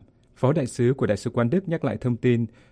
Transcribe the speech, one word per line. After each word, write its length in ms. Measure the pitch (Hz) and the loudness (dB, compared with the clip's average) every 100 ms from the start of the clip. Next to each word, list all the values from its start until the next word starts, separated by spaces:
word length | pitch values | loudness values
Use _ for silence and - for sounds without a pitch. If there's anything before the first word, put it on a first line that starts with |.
| - _ _ _ | -10 _ _ _
Phó 180 | 127 | 0
Đại 120 | 160 170 | 2 -2
sứ 280 | - 120 135 | 0 0 2
của 80 | 110 | 0
Đại 120 | 101 | 0
sứ 120 | 120 | -2
quán 200 | - 117 | -2 0
Đức 200 | 170 - | 0 -2
nhắc 140 | 160 | -4
lại 140 | 135 107 | -4 -4
thông 200 | 127 117 | -4 0
tin 280 | 127 120 117 - _ | 2 2 0 -6 _